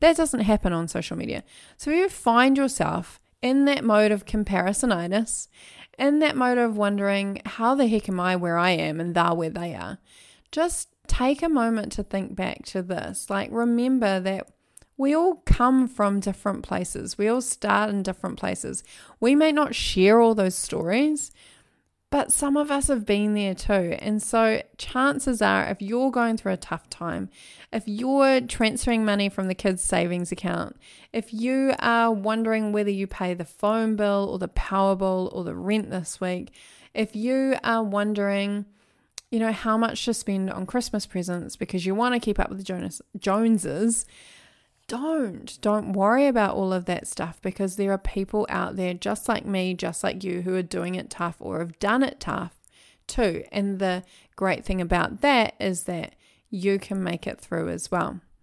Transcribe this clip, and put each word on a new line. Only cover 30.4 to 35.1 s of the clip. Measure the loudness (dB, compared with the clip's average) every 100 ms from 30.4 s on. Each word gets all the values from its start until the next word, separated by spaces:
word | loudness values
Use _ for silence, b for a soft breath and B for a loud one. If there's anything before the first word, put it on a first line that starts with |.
| -4 -4 -6 -12 B B B
if | -8 -6
you | -4 0 2 2 2
are | 2 4 4
wondering | 2 0 0 0 0 0
whether | 0 0
you | -2 -4
pay | -4 -4
the | -4
phone | -8 -2 0 2 0 0
bill | 2 0 0
or | -4
the | -4
power | -4 -2 2 2 2
bill | 0